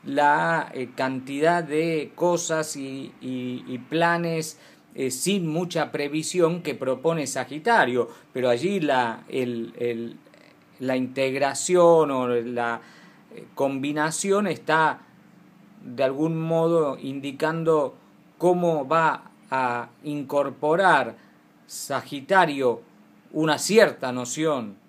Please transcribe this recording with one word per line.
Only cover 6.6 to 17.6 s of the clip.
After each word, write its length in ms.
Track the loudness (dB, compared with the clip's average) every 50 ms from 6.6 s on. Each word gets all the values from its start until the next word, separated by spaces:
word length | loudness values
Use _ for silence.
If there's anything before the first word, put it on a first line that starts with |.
que 120 | -6 -8 -6
propone 520 | -4 -2 -4 -4 0 0 -2 -2 0 -4
Sagitario, 840 | -4 -6 -6 -8 -8 -10 -4 0 2 4 4 4 2 2 0 -2 -2 -6 -20 -20 _
pero 160 | _ -2 2 2
allí 300 | 2 2 0 -2 0 0
la, 440 | 0 2 2 2 2 0 -4 -8 -12 -8
el, 440 | -4 -4 -4 -2 -4 -6 -8 -10 -8 -4
el, 380 | -4 -4 -4 -4 -8 -10 -12 -16 _ -20 -20 -20 -20 -20 -20 _ _ _ _ -6
la 160 | -4 -2 -2
integración 1120 | -2 -2 -4 -2 -2 -2 0 0 0 -2 -2 -2 -4 0 2 6 8 8 8 8 6 6 4
o 180 | 2 0 0 0
la, 520 | 0 -2 -2 -2 -4 -2 -2 -2 -4 -6 -8 -18 -20 -20 -20 -20 -20 -20 -20 _ -20
eh, 120 | -20 -20 -18 -4
combinación 920 | -2 -2 -2 -2 -2 -4 -4 -2 0 -2 -2 -2 -4 0 0 2 2 2
está 540 | 0 -4 -4 0 2 2 4 4 2 0 -2 -12 _ _ -20 _ -20 _ -20 -20 -20 _ _ -20 _ -20 -18
de 220 | -16 -12 -2 0 0
algún 360 | 0 0 0 -2 0 0 -2
modo 580 | -2 0 0 2 2 2 2 2 2 0 -2 -6
indicando 960 | -8 -8 -8 -8 -8 -10 -6 -2 -2 -2 -2 0